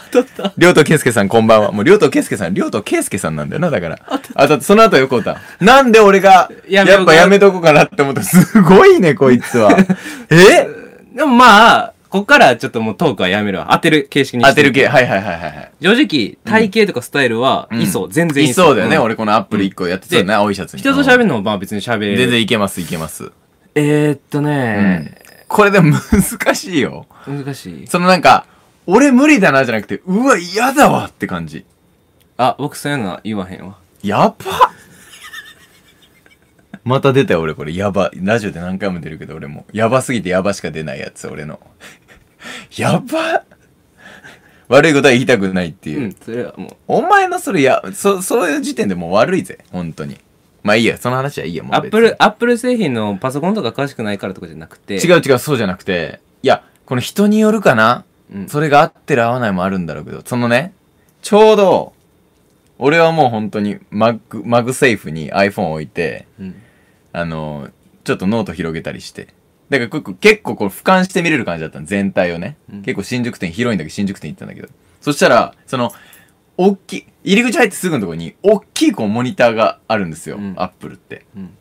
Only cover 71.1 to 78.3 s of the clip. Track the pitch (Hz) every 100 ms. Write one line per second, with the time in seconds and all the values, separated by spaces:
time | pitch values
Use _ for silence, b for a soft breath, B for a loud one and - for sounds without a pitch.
71.1 | 185 170 151 95 85 80 - 78 101 98
72.1 | 98 90 85 92 147 - 101 101 120 98
73.1 | 123 120 - 92 82 120 104 78 - 101
74.1 | 98 76 - - - - _ _ _ -
75.1 | 143 180 120 87 - _ 127 117 b b
76.1 | b b b _ - 185 196 - - -
77.1 | _ - 196 240 330 226 - 185 147 98
78.1 | 82 82